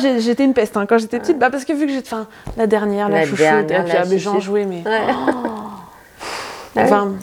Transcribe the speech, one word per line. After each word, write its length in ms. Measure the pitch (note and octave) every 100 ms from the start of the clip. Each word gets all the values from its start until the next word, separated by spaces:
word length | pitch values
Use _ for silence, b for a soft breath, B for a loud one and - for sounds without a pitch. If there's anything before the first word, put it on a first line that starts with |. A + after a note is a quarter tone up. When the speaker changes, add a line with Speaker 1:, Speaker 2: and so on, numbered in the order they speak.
Speaker 1:
j'ai, 180 | C4+ B3
j'étais 240 | A3+ A#3
une 120 | C#4 B3
peste, 200 | G#3+ G#3+
hein, 120 | G3+
quand 100 | A#3
j'étais 220 | A3 A#3+
petite. 160 | - D#4
Speaker 2:
Ouais. 40 |
Speaker 1:
Bah, 120 | B3
parce 140 | C4+ C4
que 80 |
vu 120 | D4 D4+
que 60 |
j'étais, 200 | C4+ A#3+ A3+
enfin, 100 | A3 B B -
la 80 | A3
dernière, 440 | G#3+ G#3 G3+ G#3
la 100 | G3+
Speaker 2:
La 60 | D#3
Speaker 1:
chouchoute, 120 | C#3 D#3
Speaker 2:
dernière, 360 | D#3 D#3 F3
Speaker 1:
et 20 |
puis, 100 | F3
Speaker 2:
la 80 | F3+
Speaker 1:
ah, 40 | F3+
mais 80 | F#3+
j'en 140 | G3
Speaker 2:
chouchoute. 120 | G3+
Speaker 1:
jouais, 220 | G3 G#3 G3
mais 160 | F3+
Speaker 2:
Ouais. 180 | E3+ A3 G#3+
Speaker 1:
oh. 300 | B3+ C4 B3 A#3+ G#3+ G#3+ G#3 - - - - B B B B B A3+
Speaker 2:
Ouais, 80 |
Speaker 1:
Enfin, 300 | A#3 - G3 G3